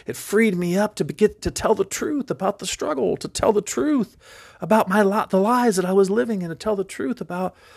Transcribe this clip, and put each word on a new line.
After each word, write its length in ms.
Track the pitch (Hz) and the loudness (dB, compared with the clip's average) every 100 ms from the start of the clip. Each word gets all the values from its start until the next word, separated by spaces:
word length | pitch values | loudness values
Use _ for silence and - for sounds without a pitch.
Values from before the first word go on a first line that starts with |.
| - | -12
it 100 | 123 | -10
freed 400 | - 202 226 180 | -2 2 2 2
me 200 | 175 185 | 0 0
up 200 | 208 - | 0 -2
to 80 | |
be-, 100 | 151 | -6
get 260 | - 208 - | 2 0 0
to 100 | - | -8
tell 220 | - - | -2 0
the 100 | 208 | 0
truth 460 | 190 - - 294 240 | -2 -4 -4 -4 -4
about 280 | - 190 202 | -4 -4 -4
the 80 | 180 | -6
struggle, 500 | - 294 285 196 - | -6 -4 -2 -2 -2
to 100 | - | -6
tell 240 | - - | -2 2
the 100 | 208 | 2
truth 540 | 202 - 285 285 202 - - - - - | 0 -2 0 0 0 -6 -20 -20 -20 -10
about 280 | 165 220 196 | 0 2 4
my 140 | 202 | 4
li-, 240 | 196 208 - | 4 2 0
the 100 | 190 | 2
lies 360 | 202 247 240 190 | 2 2 2 2
that 80 | |
I 80 | 180 | 2
was 180 | 190 190 | 4 4
living, 320 | 214 240 208 | 2 0 -2
and 80 | 175 | -4
to 60 | 160 | -6
tell 180 | 214 | -4
the 100 | 202 | -4
truth 360 | 190 - 269 240 | -4 -6 -6 -6
about 340 | 170 180 185 - - | -8 -6 -6 -8 -20